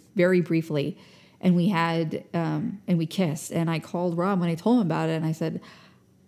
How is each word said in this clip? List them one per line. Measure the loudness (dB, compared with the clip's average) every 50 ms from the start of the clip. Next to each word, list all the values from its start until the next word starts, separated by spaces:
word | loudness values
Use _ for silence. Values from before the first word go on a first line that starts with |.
| -18 _ 0
very | 2 4 4 4 4
briefly, | 2 2 0 0 0 0 -2 -2 -2 -4 -6 -10 -16 -20 -20 -20 -20 _ _ 0
and | 2 2 4
we | 4 4 2
had, | 2 2 0 0 0 0 -2 -2 -4 -8 -8 -6 -4
um, | -2 -2 -2 -2 -2 -4 -6 -8 -6 -2 0
and | 0 0
we | 0
kissed, | 0 0 0 0 0 -2 -4 -6 -4
and | -4 -2 0 0
I | -2 -4
called | -4 -6 -4 -4 -2 -2 0 0
Rob | 0 0 0 0
and | 0 0
I | -2
told | 0 2 2 2 4
him | 2
about | 2 0 0 0 0
it, | -2
and | 0 -2
I | -2
said, | -2 -2 -4 -4 -6 -8 -12 -16 -20 -20 -20 -20 -20 _ _ _ _ _ _